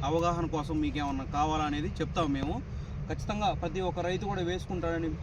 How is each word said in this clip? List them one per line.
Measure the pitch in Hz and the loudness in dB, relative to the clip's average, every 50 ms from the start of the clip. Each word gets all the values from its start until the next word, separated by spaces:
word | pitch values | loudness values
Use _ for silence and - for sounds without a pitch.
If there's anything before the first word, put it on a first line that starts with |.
| 139 139 | 0 2
అవగాహన | 156 170 170 175 175 170 170 156 165 | 2 4 4 4 2 2 0 0 0
కోసం | 156 147 139 139 156 151 | -2 -2 0 0 2 2
మీకు | 147 143 151 147 | 2 2 0 0
ఏమన్నా | 143 139 135 135 135 143 143 | 0 0 -2 -2 0 2 2
కావాలా | 151 156 156 156 151 151 | 2 4 4 2 2 2
అనేది | 147 147 151 - - - | 0 0 -2 -2 -2 -2
చెప్తాము | 160 147 - - 165 147 139 135 | -2 0 0 0 2 2 2 2
మేము. | 139 147 180 - - - - - - - - - - - | 2 0 0 -2 -4 -6 -6 -6 -6 -6 -6 -6 -4 -4
ఖచ్చితంగా | 156 - - - 208 208 208 190 160 143 | -4 -4 -2 -2 0 2 2 2 2 2
ప్రతి | 175 170 156 185 190 180 | 0 -2 0 0 0 0
ఒక్క | 170 175 170 175 | 0 0 0 0
రైతు | 185 180 - 196 | 0 0 0 -2
కూడా | 202 190 180 170 | -2 0 0 0
వేసుకుంటారని | 180 185 - - 196 180 170 165 165 165 165 160 156 165 | 0 -2 -2 -4 -4 -2 0 0 0 0 0 -2 -2 -4